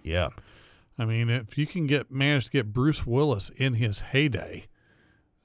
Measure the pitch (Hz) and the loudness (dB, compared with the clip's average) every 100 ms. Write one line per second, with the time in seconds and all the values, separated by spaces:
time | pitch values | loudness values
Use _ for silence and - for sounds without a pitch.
0 | - 87 78 - - - - _ _ - | -4 0 0 -4 -20 -20 -20 _ _ -6
1 | 113 113 117 120 110 - 151 185 147 143 | -2 0 0 0 -2 -4 -4 -2 0 0
2 | - 131 139 147 - 139 107 113 143 151 | 0 -2 2 2 2 0 0 2 2 2
3 | - 123 151 113 - - 135 117 117 98 | 0 2 2 0 -4 -2 0 2 0 -2
4 | - 135 147 107 82 - - _ _ _ | -2 2 2 0 -8 -14 -16 _ _ _
5 | _ _ _ _ | _ _ _ _